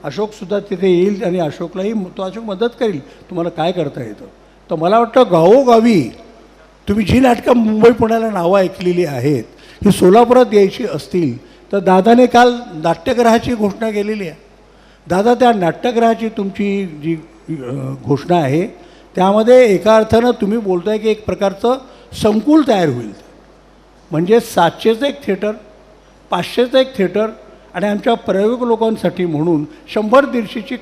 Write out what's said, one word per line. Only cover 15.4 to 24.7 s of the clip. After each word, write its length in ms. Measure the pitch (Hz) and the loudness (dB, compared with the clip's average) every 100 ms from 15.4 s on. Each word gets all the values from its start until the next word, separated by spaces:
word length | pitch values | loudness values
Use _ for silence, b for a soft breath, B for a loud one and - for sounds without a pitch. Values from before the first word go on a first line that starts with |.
| 247 | 2
नाट्यगृहाची 760 | 214 170 160 240 233 226 226 220 | 2 -2 -2 -4 0 0 0 -6
तुमची 580 | 220 196 190 202 196 190 | -6 -8 -4 -4 -4 -6
जी, 300 | 151 151 160 - - - | -8 -6 -8 -10 -20 -12
अ, 460 | 156 123 139 131 135 | -10 -8 -8 -10 -10
घोषणा 320 | 113 139 170 175 | -4 -4 0 0
आहे, 300 | 139 147 185 - B B B - | 0 -2 -4 -10 B B B -2
त्यामध्ये 580 | 190 208 220 254 240 | 0 2 4 6 6
एका 220 | 180 196 220 | 2 4 2
अर्थानं 340 | 220 226 247 | 4 2 0
तुम्ही 280 | 240 196 226 | -2 -4 -4
बोलताय 400 | 202 180 180 214 | -2 -4 -2 -4
की 100 | 220 | -2
एक 180 | 214 - | -4 -6
प्रकारचं 520 | 185 196 190 233 262 B B B - | -4 -4 -2 -2 -2 B B B -2
संकुल 400 | 214 214 247 311 277 | 0 0 2 2 4
तयार 200 | 208 165 | 0 0
होईल. 240 | 120 110 95 - - _ _ _ _ _ _ _ | -2 -8 -16 -20 -20 _ _ _ _ _ _ _
म्हणजे 300 | 156 175 226 | -4 2 0
सातशेचं 680 | 220 - 170 | 2 0 0